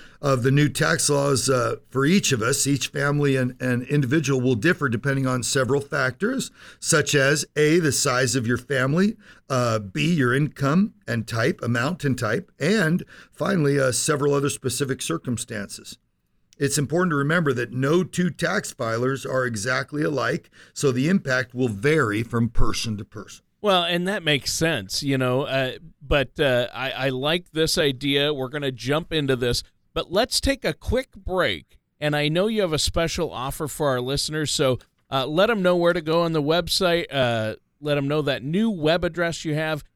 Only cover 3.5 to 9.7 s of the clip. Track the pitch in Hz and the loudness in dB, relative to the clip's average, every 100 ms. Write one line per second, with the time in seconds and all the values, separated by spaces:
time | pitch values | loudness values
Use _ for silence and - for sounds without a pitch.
3.5 | - 127 123 123 147 131 160 131 135 123 | -2 -2 -2 0 0 2 0 0 0 2
4.5 | 120 156 175 139 110 143 135 131 127 113 | 2 0 0 -2 -2 -2 -2 0 -2 -2
5.5 | 139 123 139 139 147 131 127 208 269 - | 0 2 0 -2 -4 -4 -2 -2 -2 -6
6.5 | - - - - 156 147 147 135 151 - | -12 -20 -12 0 0 2 2 2 2 -2
7.5 | 151 151 170 156 117 143 123 131 131 113 | 0 4 4 2 0 0 0 0 0 0
8.5 | 120 - 135 131 160 202 - - - _ | -2 -2 -2 0 2 2 0 -12 -20 _
9.5 | 131 120 | 0 0